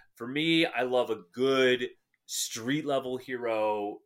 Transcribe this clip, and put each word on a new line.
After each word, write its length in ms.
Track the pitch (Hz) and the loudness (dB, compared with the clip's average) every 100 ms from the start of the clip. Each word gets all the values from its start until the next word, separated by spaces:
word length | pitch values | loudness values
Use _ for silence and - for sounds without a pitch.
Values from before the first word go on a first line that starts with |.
| _ - | _ -14
for 120 | 120 | -6
me, 380 | 143 165 165 165 | -2 2 2 2
I 180 | 120 | 0
love 260 | 123 123 113 | 0 2 0
a 120 | 110 - | -2 -6
good 540 | 120 135 135 127 123 123 - _ _ - | 0 2 6 4 4 -2 -10 _ _ -10
street 600 | - - 120 117 147 143 | -6 -6 -6 -2 -2 0
level 320 | 135 127 127 | -2 -2 -6
hero 800 | - 123 117 110 107 107 104 - | -6 -6 -2 0 0 0 -4 -8